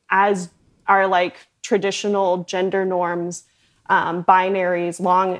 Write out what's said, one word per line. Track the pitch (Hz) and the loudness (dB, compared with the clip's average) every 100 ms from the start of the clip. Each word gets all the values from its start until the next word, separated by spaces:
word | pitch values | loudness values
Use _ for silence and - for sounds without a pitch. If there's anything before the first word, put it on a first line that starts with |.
| - | -2
as | 190 202 196 175 _ _ _ - | 2 2 0 -4 _ _ _ 0
our, | 196 190 | 2 4
like, | 180 180 - - _ | 2 0 -4 -20 _
traditional | - 208 196 190 208 202 190 180 | -2 -2 0 -4 -2 0 0 0
gender | 175 185 185 190 | -2 -4 -2 -2
norms, | 190 180 175 175 175 175 - _ _ _ - | -2 -2 -2 -4 -6 -10 -16 _ _ _ -2
um, | 185 165 175 | 0 0 0
binaries, | 170 185 185 196 180 175 175 170 | 4 4 4 0 -2 -2 -4 -4
long | 185 180 185 180 | 0 2 2 -2